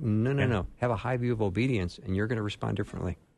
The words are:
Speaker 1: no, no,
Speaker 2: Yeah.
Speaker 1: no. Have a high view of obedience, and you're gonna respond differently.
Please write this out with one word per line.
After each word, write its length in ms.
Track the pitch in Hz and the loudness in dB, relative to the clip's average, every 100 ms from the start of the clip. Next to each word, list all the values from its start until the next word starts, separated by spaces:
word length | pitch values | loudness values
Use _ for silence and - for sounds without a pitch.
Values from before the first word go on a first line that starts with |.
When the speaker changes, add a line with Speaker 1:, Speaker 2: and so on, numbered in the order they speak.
Speaker 1:
no, 320 | 123 107 120 | 0 2 2
no, 100 | 139 | 2
Speaker 2:
Yeah. 60 | 135 | 2
Speaker 1:
no. 180 | 107 - - | 2 -2 -2
Have 120 | 123 | -2
a 60 | 113 | 0
high 200 | 123 127 | 0 0
view 160 | 120 | 0
of 80 | 113 | 2
obedience, 580 | 104 92 131 117 87 - | 2 2 2 2 0 -4
and 160 | - 95 | -2 0
you're 100 | 110 | 0
gonna 160 | 113 | 0
respond 340 | 104 - 113 104 | -2 -4 -2 -2
differently. 400 | 104 85 87 - - | -2 -4 -4 -4 -10